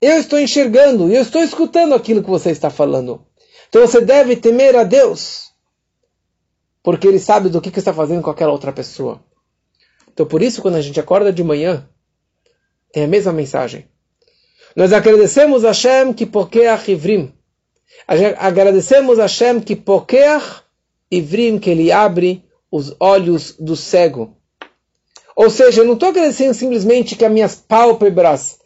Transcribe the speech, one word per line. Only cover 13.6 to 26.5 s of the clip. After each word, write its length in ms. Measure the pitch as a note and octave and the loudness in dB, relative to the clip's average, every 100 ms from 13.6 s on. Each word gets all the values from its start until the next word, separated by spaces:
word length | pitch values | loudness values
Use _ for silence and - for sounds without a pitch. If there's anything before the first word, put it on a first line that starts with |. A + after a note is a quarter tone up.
| B2 C3 - _ _ _ _ _ _ _ _ E3+ | -8 -12 -20 _ _ _ _ _ _ _ _ -2
Nós 180 | F#3 | 0
agradecemos 720 | G3+ A3 G#3+ G3 C#4 D4 B3+ A3 | 2 4 4 4 4 2 2 0
a 40 | |
Hashem 440 | G3 B3 C4 C4 | 0 0 2 0
que 120 | A#3 A3 | -4 -6
pokeach 640 | G#3 F3 A#3 A#3 A3 G#3 | -4 -2 0 2 0 -2
ivrim. 440 | F3 E3+ G#3 C3+ _ _ _ _ _ _ _ - | -4 -2 -2 -4 _ _ _ _ _ _ _ -4
A 80 | D#3+ | 0
gente, 220 | G3+ - | 0 -2
agradecemos 800 | F#3+ F3+ G3 F#3+ - C4+ C4 A3+ | -2 2 2 2 2 2 4 2
a 40 | |
Hashem 360 | G3 - A#3+ A#3+ | 0 0 0 0
que 160 | A3 G3 | -4 -6
pokeach 920 | - F#3+ - B3 D4 D4+ - - _ _ _ _ - | -2 -2 0 2 2 2 -6 -18 _ _ _ _ -8
ivrim, 460 | F3+ D3+ G#3+ A#3 G#3 | -6 -4 -2 -2 -2
que 120 | F#3+ | -2
ele 220 | E3 E3 | 0 2
abre 520 | F#3 G#3 F3 F3+ F3+ _ _ _ | 2 0 0 -4 -4 _ _ _
os 240 | D3+ C#3+ - | -10 -8 -2
olhos 560 | F#3 G3 F3 E3 - - | 2 2 0 -4 -6 -12
do 180 | D#3+ D#3+ | -10 -10
cego. 600 | - F3+ E3+ B2+ A2 _ _ - - _ _ _ _ _ _ - | -2 0 0 -2 -12 _ _ -20 -20 _ _ _ _ _ _ 2
Ou 140 | A3 | 2
seja, 320 | - B4+ G#3 | 4 4 4
eu 40 | A#3 | 2
não 80 | |
estou 160 | A#3 F#4 | 2 0
agradecendo 440 | F4+ D#4 A#3 C4+ | 0 -2 0 -2